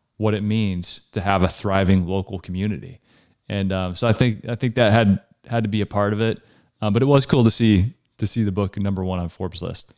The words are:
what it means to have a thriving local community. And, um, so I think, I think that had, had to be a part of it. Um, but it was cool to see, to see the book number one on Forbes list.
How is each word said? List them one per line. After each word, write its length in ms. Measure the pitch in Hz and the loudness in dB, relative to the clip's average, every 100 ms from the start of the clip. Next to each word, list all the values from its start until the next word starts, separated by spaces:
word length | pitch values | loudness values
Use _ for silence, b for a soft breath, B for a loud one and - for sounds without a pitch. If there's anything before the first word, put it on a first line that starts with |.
| _ - | _ -4
what 180 | 107 | -2
it 80 | 107 | 0
means 680 | 104 110 104 90 87 - - | 0 0 0 -2 -6 -12 -10
to 80 | 104 | -6
have 240 | 98 98 | 0 2
a 40 | 92 | 0
thriving 600 | - 104 95 95 95 87 | 0 -2 2 4 4 2
local 320 | 95 95 95 | -4 -6 -10
community. 600 | - 90 104 78 85 85 b b b b - | -8 -6 -6 -6 -10 -18 b b b b -8
And, 240 | 101 98 | -4 -2
um, 220 | 95 92 | -2 -4
so 140 | 90 120 | -2 0
I 40 | |
think, 360 | 107 123 107 - | 2 0 -2 -8
I 80 | 117 | -6
think 180 | 127 | -4
that 160 | 123 113 | 2 4
had, 300 | 113 107 98 - _ - | 4 4 2 -2 _ -8
had 160 | 117 | -4
to 80 | 110 | -2
be 100 | 107 | -2
a 60 | 98 | -4
part 260 | 101 101 | -2 -2
of 80 | 107 | 0
it. 200 | 113 - b b b _ | -2 -4 b b b _
Um, 120 | 107 | -2
but 100 | 101 | 2
it 40 | 135 | 4
was 180 | 139 | 4
cool 200 | 131 143 | 4 4
to 60 | 113 | 4
see, 420 | - 113 101 101 - _ _ | 4 4 4 4 -2 _ _
to 80 | 104 | -6
see 160 | 117 | -2
the 80 | 104 | -2
book 260 | 95 98 - | -2 -4 -4
number 280 | 101 95 | -4 -4
one 160 | 92 90 | -4 -4
on 80 | 87 | -6
Forbes 340 | - 92 - | -8 -10 -8
list. 320 | 87 87 - | -10 -10 -14